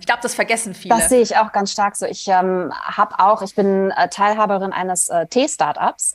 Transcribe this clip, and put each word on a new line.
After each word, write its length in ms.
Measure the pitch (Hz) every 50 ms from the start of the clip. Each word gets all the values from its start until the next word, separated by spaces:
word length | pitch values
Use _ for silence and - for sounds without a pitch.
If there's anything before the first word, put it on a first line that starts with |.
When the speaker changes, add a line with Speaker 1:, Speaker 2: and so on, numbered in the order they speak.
Speaker 1:
Ich 60 | -
glaub, 140 | - 240 240
das 140 | 247 233 -
vergessen 400 | - 208 214 233 226 - 202 185
viele. 220 | - - 185 240
Speaker 2:
das 140 | 226 220 -
sehe 100 | 254 247
ich 160 | 233 208 190
auch 160 | - 220 220 -
ganz 180 | 208 196 196
stark 240 | - - 202 202 202
so. 120 | - -
Ich, 200 | 180 185 - -
ähm, 460 | - 190 185 180 185 185 185 180 143 -
hab 460 | - - - - - 208 214 - -
auch, 200 | 185 196 214 214 196
ich 120 | 196 -
bin, 380 | - 202 196 196 190 196 190 -
äh, 160 | - 165 180
Teilhaberin 640 | - - 202 208 214 220 214 190 202 190 190 196 -
eines, 360 | - 180 185 185 180 - -
äh, 200 | - 170 165 160
Tee-Startups. 840 | - 247 262 302 - - 160 147 - - - 214 - - - - -